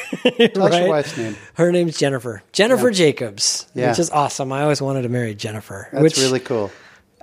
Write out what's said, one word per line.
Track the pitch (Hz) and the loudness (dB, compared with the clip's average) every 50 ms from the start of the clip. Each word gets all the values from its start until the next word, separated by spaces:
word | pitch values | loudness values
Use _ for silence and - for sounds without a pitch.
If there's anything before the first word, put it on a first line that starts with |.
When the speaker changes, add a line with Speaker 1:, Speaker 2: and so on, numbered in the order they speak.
| - | -8
Speaker 1:
<laughs> | - - - - | -10 -8 -2 -2
Speaker 2:
Tell | - - | -2 2
us | - | 2
your | 233 - - 196 190 147 | 2 2 2 2 2 4
Speaker 1:
Right? | 170 175 180 | 4 4 2
Speaker 2:
wife's | 185 156 147 139 - - | 2 2 0 -2 -4 -6
name. | 123 113 107 101 - - - _ | -6 -6 -6 -8 -10 -16 -12 _
Speaker 1:
Her | - 170 175 | 0 2 2
name's | 175 180 175 165 151 | 2 2 0 0 0
Jennifer. | - 147 139 139 123 117 120 110 - - _ - | 0 0 0 0 -2 -6 -8 -10 -12 -14 _ 0
Jennifer | - 202 240 262 214 240 247 | 0 2 4 4 4 4 2
Speaker 2:
Yeah. | 202 | 4
Speaker 1:
Jacobs, | 185 165 143 131 - 123 107 101 - - - - - - - - | 4 4 4 4 0 -4 -8 -6 -4 -2 -2 -2 -4 -8 -10 -6
Speaker 2:
Yeah. | 127 123 123 | -2 0 0
Speaker 1:
which | 113 175 | 2 2
is | 170 165 | 0 0
awesome. | - 147 139 - - - 139 131 135 | 0 0 0 0 -2 -4 -6 -4 -2
I | 139 147 | 0 0
always | 151 143 135 | 0 0 0
wanted | 135 135 135 135 123 | -2 -2 -2 -2 -2
to | 117 | -2
marry | 123 123 120 110 104 | -2 -2 -4 -4 -6
Jennifer. | 107 - 107 104 107 - - 98 98 - - | -8 -8 -8 -8 -10 -12 -12 -14 -14 -14 -8
Speaker 2:
That's | - 135 | 2 4
Speaker 1:
which | 151 160 151 | 4 4 4
Speaker 2:
really | 135 135 131 131 127 | 4 2 2 2 0
cool. | - - 123 110 101 95 - - - - - _ _ _ _ _ | -2 -2 -2 -2 -2 -4 -8 -14 -20 -20 -20 _ _ _ _ _